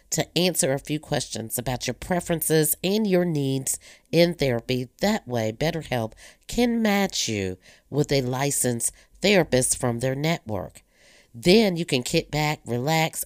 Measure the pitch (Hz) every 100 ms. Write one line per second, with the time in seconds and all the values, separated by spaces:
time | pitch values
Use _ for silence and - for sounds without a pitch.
0 | - - - 160 180 160 143 139 - 151
1 | - 143 - 107 110 - 117 123 - 120
2 | - 175 - 165 - 160 151 - 175 208
3 | 214 180 175 147 135 135 135 - - -
4 | _ 160 175 170 139 117 - 127 127 -
5 | 196 214 - 120 110 110 156 165 143 127
6 | 110 - - - - - 240 233 214 202
7 | 196 - - 104 95 92 - - - 135
8 | 143 139 123 127 143 - 123 117 - -
9 | _ - 196 196 151 123 127 - 123 117
10 | 131 135 156 165 - 101 82 - _ _
11 | _ - _ 113 170 214 208 165 165 131
12 | 120 165 - 147 151 151 - 120 139 160
13 | 160 -